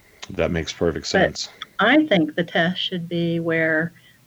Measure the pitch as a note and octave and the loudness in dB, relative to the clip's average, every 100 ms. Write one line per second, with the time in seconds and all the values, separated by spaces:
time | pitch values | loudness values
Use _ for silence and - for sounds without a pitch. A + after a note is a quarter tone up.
0 | _ _ - - E2 E2+ D2+ - E2+ D#2 | _ _ -12 -2 0 0 -4 0 0 0
1 | - F#3+ F3+ - - - - - G#3 D4+ | -2 2 2 0 -12 -14 -16 0 4 4
2 | D#4 F#3+ D3+ - E3+ F#3 E3+ F3+ - F3+ | 4 2 2 -2 -2 0 0 -2 -4 -6
3 | E3+ E3+ E3+ E3+ E3 E3 D#3+ D#3+ E3+ - | -4 -2 0 0 0 0 2 0 -2 -8
4 | - _ | -20 _